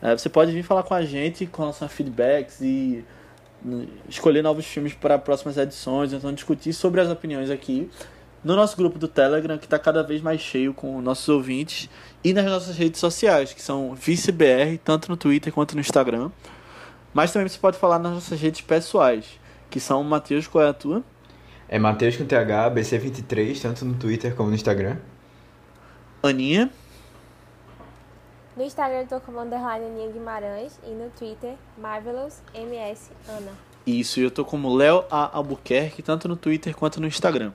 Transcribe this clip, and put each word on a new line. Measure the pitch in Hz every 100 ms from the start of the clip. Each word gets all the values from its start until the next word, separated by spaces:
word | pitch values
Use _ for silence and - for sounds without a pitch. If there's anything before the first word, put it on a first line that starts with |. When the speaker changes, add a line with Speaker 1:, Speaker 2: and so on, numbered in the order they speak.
Speaker 1:
É, | 113 117
você | -
pode | - 165
vir | 165
falar | 175 190
com | 185
a | 185
gente | 160 139 151 175 185
com | -
relação | 151 143 147
a |
feedbacks | - 143 117 120 143 127 -
e, | 131 135 131 120 117 - - - - -
hum, | 123 123 123 104 -
escolher | - 165 147
novos | 156 156 156
filmes | - 147
para | 143 147 143
próximas | 139 139 - 139
edições, | 139 - - 131 143
então | 139 139
discutir | 143 - 147 -
sobre | 160 185 175
as | 180
opiniões | 165 160 143 135
aqui | 139 - 131 170 - - - - -
no | 151
nosso | 190 208 208
grupo | 175 160
do | 160
Telegram, | - 135 151 156 156
que | -
tá | 151
cada | 156 160
vez | 147 151
mais | 160 160
cheio | - 131 135
com | 135 139 131
nossos | 123 127 -
ouvintes, | 147 131 131 156 - - - - -
e | 175
nas | 185
nossas | 196 190 175 165
redes | 165 165
sociais, | 175 170 226 165 135
que | -
são | - 139 135
Vice | 131 - 170 -
B | 175 151
R, | 127 147 165
tanto | - 156 160
no | 170
Twitter | 147 143 156
quanto | 156 147
no | 151
Instagram. | 139 147 131 117 131 - - - - - - - -
Mas | 143 170
também | 208 190
você | -
pode | 190 180
falar | 190 170
nas | 170
nossas | 175 175 160
redes | 156 156
pessoais, | - 160 165 208 139 113 110 - - - -
que | 135
são | - 135
Matheus, | 147 151 143 143 156
qual | 170
é | 151
a |
tua? | 143 143 185 254 - - - - - -
Speaker 2:
É | 107
Matheus | 110 107 117 120
com |
T | 143 131
H, | 107 104 117
B | 113
C | 107 117
vinte | 131 120
e |
três, | 110 107 107 139
tanto | 120 120
no | 127
Twitter | 123 120 113 123 117
como | 107
no |
Instagram. | 110 - 98 98 - - - - - - - - - - - - -
Speaker 1:
Aninha? | 143 135 131 170 254 - - - - - - - - - - - - - - - - - - -
Speaker 3:
No |
Instagram | 269 277 277 262
eu | 254
tô | 254
como | 254 240
underline | 240 240 247 226 226
Aninha | 226 220
Guimarães | 220 226 220 208 202 254 -
e | -
no | 220 240
Twitter, | 240 226 220 240 262 - -
Marvelous | 214 214 220 247 285 302 -
M | 226 226 240
S | 214 214 - - -
Ana. | 214 202 196 - - -
Speaker 1:
Isso, | 120 117 -
e |
eu | 127
tô | 123
como | 143 151 135
Léo | 127 143 175 185
A | 151 147 -
Albuquerque, | 143 135 - 127 156 -
tanto | 160 160 175
no |
Twitter | 170 - 156 165
quanto | 156 156 156
no | 156
Instagram. | 147 185 143 110